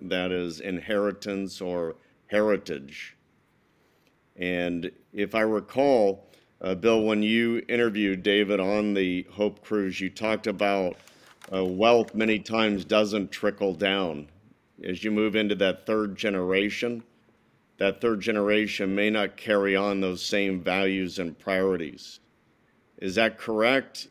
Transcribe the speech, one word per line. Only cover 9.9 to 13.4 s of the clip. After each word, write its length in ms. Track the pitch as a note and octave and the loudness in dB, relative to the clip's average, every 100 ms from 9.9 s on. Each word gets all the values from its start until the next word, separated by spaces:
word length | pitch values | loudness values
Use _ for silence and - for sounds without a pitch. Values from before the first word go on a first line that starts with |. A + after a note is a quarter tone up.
| F2+ | -4
you 80 | F#2+ | -8
talked 380 | - A2 A2 A2 | -4 -2 -2 -4
about, 500 | F#2+ G2+ G2 F#2 - - - - - - | 0 0 2 -2 -6 -16 -20 -20 -20 -6
uh, 120 | F#2+ | -2
wealth 500 | F#2 F#2 A2+ A#2+ G#2+ | -2 4 6 6 4
many 240 | G#2+ A2 A2 | 0 0 0
times 460 | - A2+ A2 G2+ | 0 0 2 0
doesn't 480 | F2+ G#2+ G#2+ G#2 F#2+ | 2 2 2 0 -4
trickle 420 | - | -2